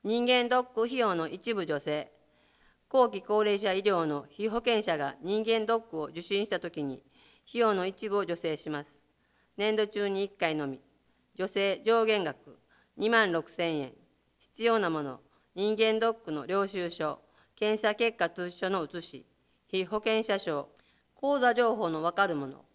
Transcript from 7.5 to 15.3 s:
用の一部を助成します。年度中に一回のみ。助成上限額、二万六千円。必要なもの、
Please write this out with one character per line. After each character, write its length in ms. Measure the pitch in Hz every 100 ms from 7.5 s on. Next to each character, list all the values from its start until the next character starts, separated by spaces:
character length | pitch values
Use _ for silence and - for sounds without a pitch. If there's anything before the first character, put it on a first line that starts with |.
| 240
用 120 | 226
の 120 | 196
一 240 | 185 190 220
部 80 | 202
を 40 |
助 120 | 175
成 220 | 170 165 151
し 120 | 156
ま 140 | 147
す。 180 | 147 - _ _ _ _ _
年 220 | - 208 220
度 100 | 208
中 220 | 208 202
に 160 | 196
一 100 | 196
回 200 | - 165
の 120 | 151 139
み。 140 | 135 _ _ _ _ _ -
助 100 | 190
成 340 | 196 196 185
上 180 | 220 226
限 220 | 220 214
額、 340 | 160 139 - - _ _ _ -
二 120 | 214
万 220 | 233 208
六 180 | 165 156
千 280 | - 170 151
円。 160 | 131 - _ _ _ _
必 240 | - -
要 140 | 226 226
な 120 | 180
も 140 | 156
の、 180 | 143 123 _